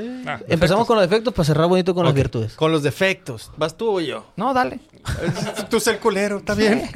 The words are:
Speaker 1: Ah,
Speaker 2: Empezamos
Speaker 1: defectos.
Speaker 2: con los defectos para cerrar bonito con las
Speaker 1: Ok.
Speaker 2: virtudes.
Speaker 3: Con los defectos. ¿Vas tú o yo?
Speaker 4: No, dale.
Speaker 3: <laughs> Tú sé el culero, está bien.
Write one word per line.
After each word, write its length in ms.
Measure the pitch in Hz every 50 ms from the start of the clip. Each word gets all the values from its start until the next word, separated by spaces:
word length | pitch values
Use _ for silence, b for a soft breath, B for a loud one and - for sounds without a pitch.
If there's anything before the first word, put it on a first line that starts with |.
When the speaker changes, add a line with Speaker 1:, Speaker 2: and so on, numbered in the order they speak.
| 214 240 254 254 254 247
Speaker 1:
Ah, 60 | - 117 - -
Speaker 2:
Empezamos 0 |
Speaker 1:
defectos. 380 | 175 160 175 160 185 214 233 -
Speaker 2:
con 80 | 233 214
los 120 | 190 160
defectos 240 | 202 226 220 240 -
para 120 | - 165
cerrar 220 | 143 151 156 160 175
bonito 260 | 185 185 180 185 180
con 80 | 180 170
las 80 | 160
Speaker 1:
Ok. 60 | 143 139
Speaker 2:
virtudes. 360 | 127 127 - 120 113 110 -
Speaker 3:
Con 180 | - 160 160 160
los 100 | 156 143
defectos. 680 | 139 - - 190 190 180 - - - 120 107 - - -
¿Vas 220 | 143 156 160 156 -
tú 120 | 226 226
o 120 | 202 185
yo? 240 | 160 131 113 110 - - _
Speaker 4:
No, 180 | - 208 254 269
dale. 280 | 254 254 254 277 254 - _ - - -
Speaker 3:
<laughs> 640 | - - - 165 170 - 185 - - - - 208 -
Tú 100 | 240 220
sé 120 | 220 247
el 80 | - -
culero, 380 | - 226 196 190 202 208 202 196
está 160 | 156 - 208
bien. 340 | 202 - - 220 254 339 - -